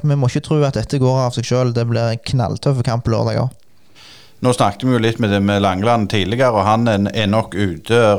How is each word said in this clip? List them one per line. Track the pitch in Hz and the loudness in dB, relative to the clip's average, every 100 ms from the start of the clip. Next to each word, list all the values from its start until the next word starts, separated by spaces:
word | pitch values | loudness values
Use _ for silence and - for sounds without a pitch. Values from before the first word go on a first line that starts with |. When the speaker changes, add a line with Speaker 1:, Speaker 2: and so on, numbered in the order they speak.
Speaker 1:
Vi | 147 143 | -2 0
må | 123 | 0
ikke | 151 - | -2 -2
tro | 156 139 | 0 0
at | 107 | -2
dette | 113 139 | -4 0
går | 127 131 123 | 0 0 -2
av | 120 | -4
seg | 117 | -2
selv. | 123 127 117 | 0 0 -2
Det | 117 | -2
blir | 117 117 117 | -2 -2 -4
en | - | -4
knalltøff | 131 107 - 147 131 117 | -2 -2 -2 -2 -2 -2
kamp | 117 117 | -2 -2
lørdag | 110 113 110 | -2 0 -2
også. | 131 - - - - - - - - - | -4 -8 -20 -20 -20 -20 -20 -20 -20 -4
Speaker 2:
Nå | 127 120 | 0 2
snakket | 110 - 127 | 0 0 0
vi | 123 | 2
jo | |
litt | 113 113 | 0 0
med, | 107 101 | 0 2
med | 101 101 | 2 2
Langeland | 101 92 110 117 101 | 0 0 0 0 0
tidligere, | 107 92 120 131 107 | -2 -2 0 2 2
og | |
han | 98 117 117 | 2 2 2
er, | 101 101 | 0 0
er | 113 104 | 0 0
nok | 110 - 90 | 0 -2 -4
ute, | 98 78 - 117 107 | -4 -4 0 2 4